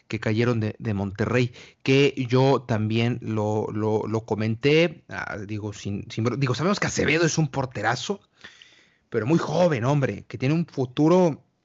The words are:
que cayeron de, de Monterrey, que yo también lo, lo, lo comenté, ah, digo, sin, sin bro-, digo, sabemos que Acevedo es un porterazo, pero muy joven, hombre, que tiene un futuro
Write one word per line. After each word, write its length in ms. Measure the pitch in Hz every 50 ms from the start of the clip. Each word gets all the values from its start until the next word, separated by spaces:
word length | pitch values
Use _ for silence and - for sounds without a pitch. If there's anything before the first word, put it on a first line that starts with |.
| _ -
que 120 | 113 107
cayeron 400 | - 110 110 110 120 120 120 113
de, 160 | 110 107 - -
de 160 | 117 113 101
Monterrey, 580 | 98 101 98 95 - 107 - 110 127 127 120 - - - - _ _
que 320 | - 135 135 139 143 - - 131 127 110
yo 340 | 127 127 135 135 135 123 127 -
también 500 | 117 107 107 107 110 113 117 120 123 120
lo, 460 | - 110 110 107 104 107 107 107 101 -
lo, 340 | 104 107 107 107 110 104 -
lo 140 | 104 107 113 110
comenté, 760 | - 110 101 110 113 113 113 - 143 151 160 170 170 156 - - -
ah, 300 | 104 - - - - 104
digo, 340 | 101 98 107 104 104 104
sin, 380 | 101 - - 98 101 98 95 -
sin 140 | - 113 110
bro-, 120 | 123 -
digo, 180 | 139 135 123 123
sabemos 240 | - 151 190 202 -
que 80 | 185
Acevedo 380 | 135 - - 135 143 151 165 175
es 140 | 160 - 160
un 100 | 160 135
porterazo, 720 | - 139 131 127 - 117 104 110 127 - - - 196 - _ _ _ _ - - - - - - _ _ _ _ _ _ _ _
pero 180 | - 117 107
muy 120 | 131 165 170
joven, 460 | - - 147 170 180 170 147 110 113
hombre, 400 | 131 147 147 131 101 101 95 - -
que 100 | - 104
tiene 160 | 127 135 156
un 120 | 175 165
futuro 760 | - - 143 131 127 - 147 151 160 180 185 180 165 135 - _ _ _ _